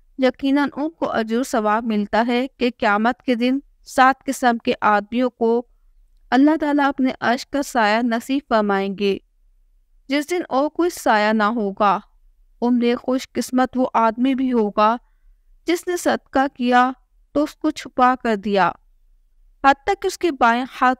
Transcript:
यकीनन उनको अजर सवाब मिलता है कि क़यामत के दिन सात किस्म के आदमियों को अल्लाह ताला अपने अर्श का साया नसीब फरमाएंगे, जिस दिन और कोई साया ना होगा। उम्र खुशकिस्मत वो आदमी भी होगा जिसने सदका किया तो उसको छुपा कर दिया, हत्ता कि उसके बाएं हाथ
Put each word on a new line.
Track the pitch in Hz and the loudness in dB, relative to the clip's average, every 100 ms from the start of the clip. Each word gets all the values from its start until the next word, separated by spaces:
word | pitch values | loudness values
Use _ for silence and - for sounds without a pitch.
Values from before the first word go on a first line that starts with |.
| _ - | _ -2
यकीनन | 254 - 277 285 277 | -2 0 -2 0 -2
उनको | - 311 330 - | -4 -8 -6 -4
अजर | - 220 226 | -4 -2 -4
सवाब | 269 247 214 214 226 | -2 -2 0 -2 -2
मिलता | 214 202 208 | -4 -2 -2
है | 240 240 262 | 0 -2 -4
कि | - 247 | -4 -4
क़यामत | - 220 208 220 262 | 0 0 2 0 -2
के | - 233 | -2 0
दिन | 247 269 - _ - | 0 -2 -6 _ -4
सात | - 262 254 | 2 4 2
किस्म | - 262 254 233 | -6 -2 0 0
के | - | -4
आदमियों | - - 208 208 233 254 | -2 0 0 -2 -2 -2
को | - 226 233 - _ _ _ _ _ - | -2 -2 -2 -4 _ _ _ _ _ -2
अल्लाह | 247 294 320 | 4 4 2
ताला | 302 294 277 | 0 0 0
अपने | 277 262 | 0 -4
अर्श | - 226 254 | -2 -2 -2
का | - 285 | -4 -6
साया | 285 254 208 214 | -2 0 2 2
नसीब | 240 233 - 277 - | 0 -4 -2 -4 0
फरमाएंगे, | 220 208 196 196 190 202 190 _ _ _ _ _ _ _ _ - | 0 2 0 -2 -2 -2 -4 _ _ _ _ _ _ _ _ -4
जिस | 285 294 | -4 -2
दिन | 359 - | -4 -2
और | 262 294 | -2 -2
कोई | - 349 | -2 -2
साया | - 285 214 214 | -2 0 2 2
ना | 220 208 233 | 2 0 -2
होगा। | 202 196 208 185 - _ _ _ _ - | -4 0 0 0 -4 _ _ _ _ -4
उम्र | 240 247 240 240 | -2 0 0 -2
खुशकिस्मत | - 254 - - - 254 254 247 | -2 -4 -4 -8 -2 0 0 0
वो | 254 226 | 0 2
आदमी | 226 226 262 | 0 0 0
भी | 254 262 | 0 0
होगा | 240 208 208 214 240 _ _ _ _ _ _ - | 0 0 2 2 0 _ _ _ _ _ _ -4
जिसने | 349 - 349 | -2 -2 -2
सदका | 302 277 _ 269 277 | -2 -2 _ -2 -2
किया | - 240 247 254 262 _ _ _ | -2 2 2 2 -2 _ _ _
तो | 285 | -2
उसको | 294 - 311 | -2 -2 -6
छुपा | - 269 - 247 254 | -4 -8 0 2 2
कर | 233 214 | -2 -4
दिया, | 202 196 170 - _ _ _ _ _ _ _ _ | 0 0 0 -2 _ _ _ _ _ _ _ _
हत्ता | 269 277 - | 0 2 -2
कि | 392 381 | -4 -4
उसके | - 349 | -4 -4
बाएं | 269 240 240 254 | 2 2 2 -4
हाथ | - 254 | -2 0